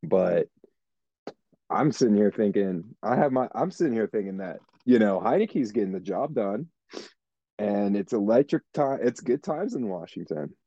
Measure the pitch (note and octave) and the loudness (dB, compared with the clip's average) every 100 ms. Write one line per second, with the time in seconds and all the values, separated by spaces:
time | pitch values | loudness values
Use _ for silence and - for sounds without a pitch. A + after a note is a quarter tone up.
0 | E3 F#2+ F2+ E2+ D#2+ _ _ _ _ _ | 2 2 4 2 0 _ _ _ _ _
1 | _ _ - - _ _ _ F2+ D3 B2 | _ _ -20 -20 _ _ _ 0 0 2
2 | B2+ G#2 G#2 - G#2 G2 G2 F2+ G2+ - | 4 6 4 2 0 2 0 -2 -8 -10
3 | G2+ B2+ D3 B2+ B2+ - D#3+ - E3 A2+ | -2 0 2 2 -2 -2 -4 0 -2 0
4 | G#2 A2+ G2 F#2+ F#2+ - _ _ - B2 | -2 -2 -4 -8 -8 -10 _ _ 2 4
5 | G#2+ F#2 F#2+ D#3 A3 - A#2 G#2 G2 F#2+ | 6 2 0 0 0 -2 -4 -2 -2 -4
6 | F2+ F#2+ C#3+ C#3 G2+ G2+ E3 _ _ - | -6 -6 -4 -2 -4 -4 -8 _ _ -16
7 | - _ _ _ _ - G#2 G2+ G2+ G2+ | -16 _ _ _ _ -6 -2 0 0 0
8 | G2 A#2 G2+ A2+ C#3+ D#3+ _ - C#3 C3+ | 0 -2 4 4 4 0 _ -2 -2 0
9 | A#2+ B2 - C3+ E3+ D#3 G3+ A#3 A#2 F2+ | -2 -2 -2 -2 -2 -6 -4 -4 -6 -6
10 | E2 - E2+ D#2 D2 - | -10 -12 -8 -8 -8 -12